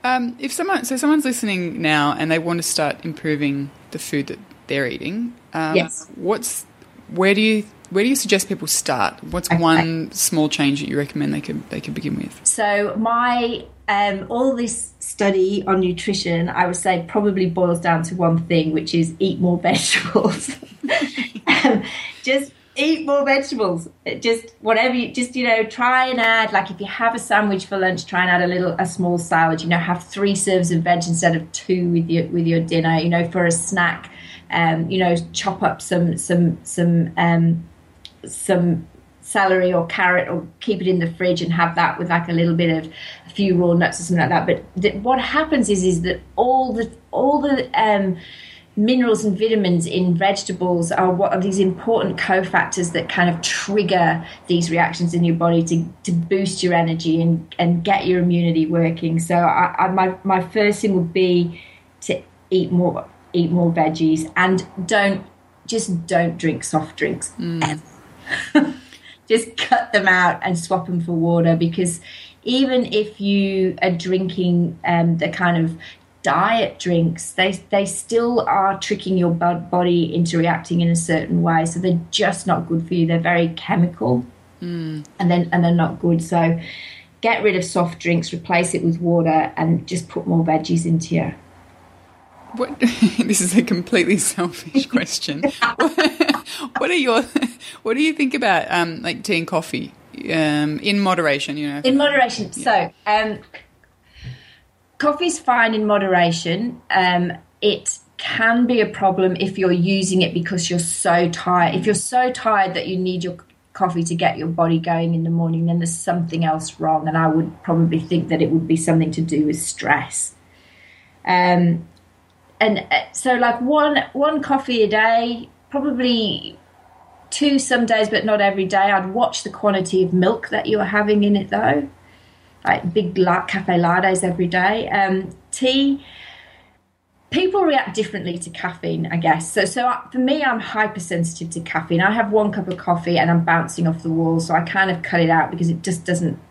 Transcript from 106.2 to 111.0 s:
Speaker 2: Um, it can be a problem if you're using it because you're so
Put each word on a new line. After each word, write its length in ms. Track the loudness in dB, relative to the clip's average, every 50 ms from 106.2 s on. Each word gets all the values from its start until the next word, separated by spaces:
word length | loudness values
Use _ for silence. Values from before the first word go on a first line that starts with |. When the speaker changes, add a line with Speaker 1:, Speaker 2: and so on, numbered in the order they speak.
| 2 2 0 -2 -2 -4 -4 -2 -4 -6 -8 -12 _ _
Speaker 2:
Um, 440 | 0 2 2 2 2 2 0 -2 -4 -10 _ _ _ _
it 360 | 0 0 0 0 -6 -8 -8 -8 _ _ _
can 480 | -12 -8 -6 -2 0 2 2 4 4 4
be 120 | 4 4 2
a 60 | 2
problem 500 | 0 0 0 0 2 2 4 2 2 2 0
if 180 | -2 -4 0
you're 140 | 0 2 2
using 500 | 4 4 4 2 2 0 0 2 2 2
it 120 | 2 2 0
because 360 | -4 -4 -2 -4 -4 -2 -2
you're 100 | -2 -2
so 500 | -2 -4 -6 -2